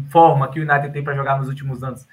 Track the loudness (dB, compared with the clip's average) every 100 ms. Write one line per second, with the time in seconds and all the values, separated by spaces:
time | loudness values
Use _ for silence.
0 | 0 6 6 6 -2 -4 0 0 -2 -6
1 | -6 -4 -2 -2 -2 -6 -8 -8 -10 -12
2 | -18